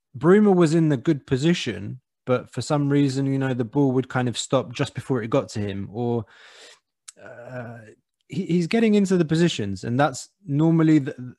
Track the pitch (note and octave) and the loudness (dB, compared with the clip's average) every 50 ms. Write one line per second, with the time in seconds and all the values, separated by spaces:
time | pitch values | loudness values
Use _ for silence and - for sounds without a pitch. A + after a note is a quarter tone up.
0 | _ _ - A#2+ B2 E3 F#3 G#3+ G#3+ G#3 F#3+ F3 F3 D3+ D#3 E3+ D#3+ D#3 D3 A#2+ | _ _ -8 0 4 6 6 6 6 6 6 4 4 4 4 4 4 2 2 0
1 | A2 - D#3+ C3+ - - C#3 B2 C#3 E3 F3 - - - G2+ F#2+ G2 G#2+ B2+ B2+ | 0 0 -2 -2 -2 -2 -2 0 2 2 2 0 -2 -6 -8 -8 -8 -10 -12 -14
2 | _ _ _ _ _ - B2+ A#2+ - - - - A#2+ - D3+ D3 C#3+ C#3 C#3+ C#3+ | _ _ _ _ _ -2 -2 -2 -2 -6 -10 -8 -4 -2 -2 0 0 2 2 2
3 | C#3+ C#3 B2+ C3+ C#3 C#3 C3+ C3+ C3+ C3 B2+ A#2+ B2 A2 - C#3+ C#3+ C3+ B2+ C3 | 2 0 0 -2 -2 -2 -2 -2 -2 -2 -2 -4 -4 -2 0 0 2 2 2 0
4 | B2+ - - C3 B2+ B2 A#2 - - - - C3 A2+ G#2 B2 - C#3+ - - - | -2 -2 -2 -2 -2 -2 -4 -6 -4 -2 -2 -2 -2 -4 -6 -6 -6 -6 -6 -8
5 | - - C#3 B2 A2 A#2 - A#2 G2+ - - A2 G#2 G2+ G2 G2 G2+ - - A2 | -6 -4 -4 -4 -2 -2 -2 -2 -2 -2 -4 -6 -6 -6 -6 -8 -8 -10 -8 -6
6 | B2 A#2+ A#2+ A#2 G#2+ - _ - - - - - - - - _ _ _ _ _ | -4 -2 -2 -4 -4 -8 _ -20 -20 -20 -20 -20 -20 -20 -20 _ _ _ _ _
7 | _ - - - - - - A#2+ - B2 B2+ B2 A#2+ A#2+ A#2 A#2 A2 G#2 - _ | _ -20 -20 -20 -20 -20 -20 -20 -18 -16 -14 -14 -14 -14 -16 -18 -20 -20 -20 _
8 | _ _ _ _ _ _ - D#3 F#3+ - E3 F3+ F3 D#3+ - A#3 A3+ A3 G#3 G#3 | _ _ _ _ _ _ -8 -6 -4 -2 0 -2 0 0 0 0 2 2 4 2
9 | G3+ F3+ F#3+ F3+ E3+ C#3+ D#3+ D#3+ F3 E3+ - - A2 G2+ G2 F#2+ - A#2+ A#2+ B2+ | 2 2 2 2 2 2 2 2 2 2 0 -2 -4 -6 -6 -6 -6 -2 0 2
10 | C#3+ D3+ C3+ - - - _ _ _ F#3+ C#3+ C#3+ D#3 E3 E3 E3 D#3+ D#3+ D#3 D3+ | 2 0 0 -4 -14 -18 _ _ _ -4 0 2 2 4 4 4 4 4 4 4
11 | C3+ A#2+ - - B2+ B2+ A#2+ | 2 0 -6 -12 -14 -16 -16